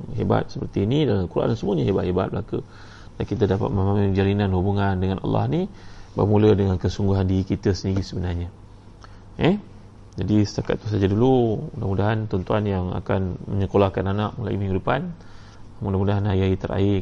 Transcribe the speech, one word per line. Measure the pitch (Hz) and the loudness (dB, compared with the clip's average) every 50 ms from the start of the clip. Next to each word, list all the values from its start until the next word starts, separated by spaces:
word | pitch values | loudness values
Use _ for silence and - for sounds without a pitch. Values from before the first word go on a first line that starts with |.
| - - - | -8 -6 -4
hebat | 107 101 95 110 110 - - | -2 2 2 2 2 2 -2
seperti | - - - - - 101 98 | -6 -8 -8 -4 -2 0 2
ini, | 107 131 151 156 | 2 2 2 2
dan | 123 110 95 90 | 2 2 0 0
Al-Quran | 85 - - - 131 120 | 0 0 0 2 2 0
semuanya | 113 - 196 202 156 131 | 0 0 0 0 2 2
hebat-hebat | 104 95 95 92 92 90 92 98 - | 2 2 2 0 0 0 0 0 0
belaka. | - 98 101 - 117 113 - - - - - - - - - - - - | -2 -6 -4 -4 -6 -6 -6 -10 -14 -20 -20 -20 -20 -20 -20 -14 -8 -8
Dan | 113 | -6
kita | - 104 101 104 | -4 0 2 2
dapat | 92 92 98 110 123 | 2 2 2 0 0
memahami | 104 95 95 98 101 104 101 98 95 | 0 2 2 2 2 2 2 2 2
jalinan | 95 95 98 101 101 104 95 92 | 2 2 2 2 2 2 2 2
hubungan | 92 90 101 101 101 98 98 95 92 | 2 2 2 2 2 0 0 0 0
dengan | 92 95 95 - - | 0 0 -2 -2 -2
Allah | 110 110 107 110 | 0 0 0 2
ni | 120 143 165 185 208 - - - - - - - - - | 2 0 0 -2 -4 -6 -14 -18 -16 -16 -16 -16 -6 -2
bermula | 104 101 101 104 104 107 107 104 | 0 2 4 4 6 6 6 6
dengan | 95 101 98 92 87 | 6 4 2 2 0
kesungguhan | - 92 - - 101 98 98 98 95 | 0 -2 -2 0 0 2 2 2 2
diri | 95 95 95 95 | 2 2 2 0
kita | - 101 - - 110 92 | 0 -2 0 0 0 0
sendiri | - - 95 95 95 95 | 0 -2 -2 -2 -2 -2
sebenarnya. | - - 92 90 90 87 87 87 92 - - - - - - - - - - - - - - - - - - | -4 -6 -6 -4 -4 -4 -4 -6 -8 -10 -16 -20 -20 -20 -20 -20 -20 -20 -20 -20 -20 -20 -20 -20 -16 -4 0
Eh? | - 151 196 208 - - - - - - - - - - - | 2 2 2 0 -4 -12 -18 -20 -20 -20 -20 -20 -20 -14 -8
Jadi | - 95 98 107 107 104 | -6 -2 2 2 2 2
setakat | - - - - - - - - | 2 -2 -4 -4 -4 -4 -4 -4
itu | 107 104 | -4 0
saja | 98 98 95 | 2 2 2
dulu. | 98 104 120 131 131 123 120 113 104 - 156 160 - | 4 4 4 4 4 4 4 2 0 -2 -4 -8 -8
Mudah-mudahan | 101 104 98 98 95 101 107 113 110 110 107 | -6 -4 -2 0 0 0 0 0 0 -2 -2
tuan-tuan | - 92 90 - 113 107 104 | -2 -4 0 0 0 0 2
yang | 104 98 92 90 92 95 | 0 0 0 -2 -2 -4
akan | 95 - - 101 98 95 92 90 - - | -4 -2 -2 0 0 0 -2 -4 -6 -6
menyekolahkan | - 101 101 98 92 - 101 98 95 95 95 92 | -4 -2 -2 -2 2 4 4 4 4 2 0 -2
anak | 95 98 104 107 104 - - | -2 -2 -2 -2 -4 -4 -6
mulai | 113 101 104 | -4 -4 -2
minggu | 98 101 98 95 92 | -2 0 0 -2 0
depan, | - - 131 139 180 175 165 - - - - - - - - - - - - - 113 | 0 0 -2 -2 -2 -6 -10 -12 -16 -18 -18 -18 -18 -18 -18 -18 -18 -18 -12 -8 -4
mudah-mudahan | 98 95 95 98 98 101 101 101 | -2 0 0 2 2 2 2 0
hari-hari | 104 95 95 95 95 95 | 2 2 2 2 2 2
terakhir | 92 - - - 95 98 101 101 95 | 0 -2 -4 0 2 2 2 2 2